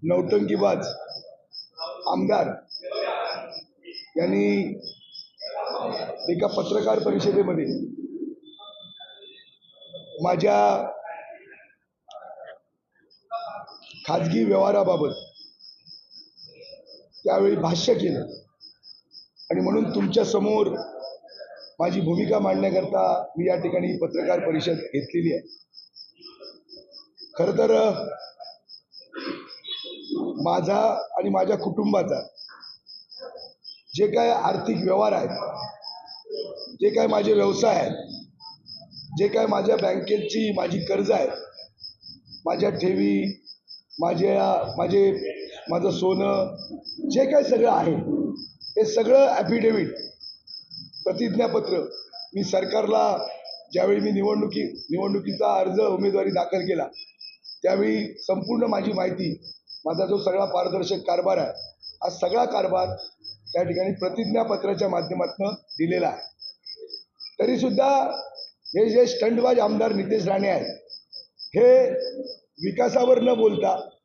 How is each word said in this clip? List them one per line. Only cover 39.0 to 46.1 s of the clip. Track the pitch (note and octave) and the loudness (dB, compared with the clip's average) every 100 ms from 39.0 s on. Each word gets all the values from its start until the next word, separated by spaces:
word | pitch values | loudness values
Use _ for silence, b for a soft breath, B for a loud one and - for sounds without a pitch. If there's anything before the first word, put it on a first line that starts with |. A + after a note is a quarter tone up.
| - - | -12 0
जे | G3+ | 0
काय | A3+ A3 | 2 2
माझ्या | G3 G3 A3+ | 0 2 2
बँकेची | F#3+ F#3 F3+ G#3 G#3 A3 G#3+ G3 | 2 -2 0 -2 0 -2 -2 0
माझी | F3 F3 | -2 -2
कर्ज | F#3+ F#3+ G3+ | -2 -2 2
आहेत, | G3+ C#3 - - - - _ - - - - _ - - | 2 0 -4 -14 -20 -20 _ -20 -20 -20 -20 _ -10 -6
माझ्या | - G3+ | 0 0
ठेवी, | E3+ F3+ F#3+ G3+ G3+ G3 G3 - - _ - _ - | 0 0 2 2 2 0 -4 -14 -20 _ -20 _ -4
माझ्या, | E3+ E3 F#3+ G3 F#3+ F#3 - - | -2 0 2 2 2 0 -2 -4
माझे, | F3 G3 G3 E3+ - - - - - | 2 4 4 2 -4 -8 -12 -14 -4
माझं | E3+ F#3 | -2 0
सोनं, | E3+ F#3 | 0 0